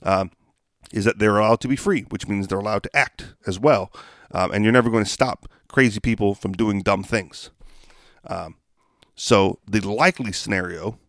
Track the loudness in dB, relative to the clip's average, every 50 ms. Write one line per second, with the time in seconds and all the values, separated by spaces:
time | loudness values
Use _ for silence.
0 | -2 0 0 0 0 -4 -8 _ _ _ _ _ _ _ _ _ -20 -8 -6 0
1 | 0 0 2 4 2 4 4 4 4 4 2 2 2 -2 -4 -2 0 0 0 0
2 | -2 -6 -10 -10 -6 -4 -4 -4 -2 -2 -4 -4 -2 -2 -4 -4 -4 -2 0 0
3 | -2 -2 -4 -14 -18 -18 -20 _ _ -8 -6 2 4 4 4 4 0 -6 -12 -20
4 | -20 -20 -20 -20 -20 _ -4 -2 -2 0 0 2 2 6 6 4 4 4 2 0
5 | 0 0 0 -2 -2 -2 -2 -8 -12 -20 -20 _ _ _ 2 2 2 2 2 0
6 | -2 -2 0 2 0 0 0 0 -6 -6 -2 -2 0 0 0 0 0 0 0 0
7 | -2 -2 -4 -4 -4 -6 -14 -18 -20 -20 _ _ -20 -20 -20 -20 -20 -20 -20 _
8 | _ _ _ _ _ -10 -10 -8 -8 -12 -16 _ _ _ _ _ _ _ _ _
9 | _ _ _ -10 0 2 4 4 4 2 0 -4 _ -4 -2 -2 -2 -2 0 2
10 | 2 2 2 -2 -8 -8 -8 -8 -6 -4 -4 -4 -4 -6 -8 -8 -10 -10 -10 -12
11 | _